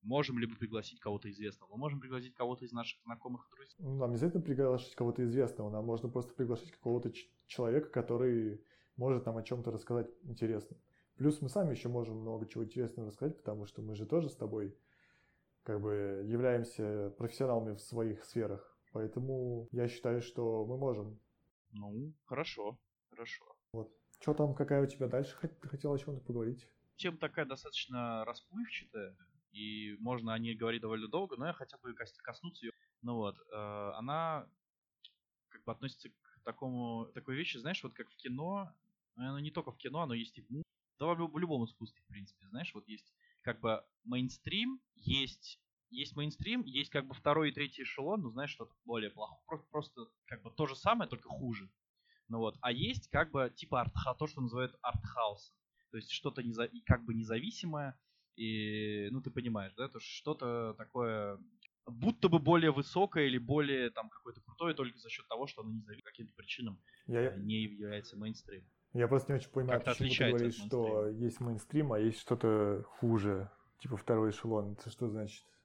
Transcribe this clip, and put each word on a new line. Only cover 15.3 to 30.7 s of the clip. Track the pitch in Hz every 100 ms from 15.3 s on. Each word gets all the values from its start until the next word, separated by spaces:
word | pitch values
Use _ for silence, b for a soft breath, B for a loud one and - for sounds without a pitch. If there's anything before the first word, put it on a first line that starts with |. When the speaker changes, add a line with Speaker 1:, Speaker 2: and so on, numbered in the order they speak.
| b b _
Speaker 2:
как | - 104
бы | 104 104 101 98 101
являемся | 117 127 120 117 - 107 104 101 -
профессионалами | 117 - 135 117 110 104
в |
своих | - 117 113 104
сферах. | - 120 107 98 - _ _
Поэтому | 113 110 - 131 131 123 120 117
я | 120 120
считаю, | 120 123 120
что | 117 - 117 110 110
мы | 131
можем. | 135 110 104 107 _ _ _ _ _
Speaker 1:
Ну, | 104 101 107 147 151 _
хорошо, | 127 160 - 104 123 _ _ _
хорошо. | - 117 - - - _
Speaker 2:
Вот. | 113 110 _ _ -
Чё | -
там, | 147 151 135
какая | 143 143
у | 139
тебя | - 127
дальше? | 123 139 -
Хот-, | 165 -
ты | 147
хотела | 139 147
о | 139
чём-то | 143 139 -
поговорить? | 120 113 127 - _ _ _
Speaker 1:
Тема | 180 165
такая | 151 - 143
достаточно | 135 151 - - 123 120 113 110
расплывчатая, | 120 _ 190 233 - - 110 95 95 - _ _
и | 101 107 107 104 104
можно | 113 123 113
о | 113
ней | 117 110
говорить | 113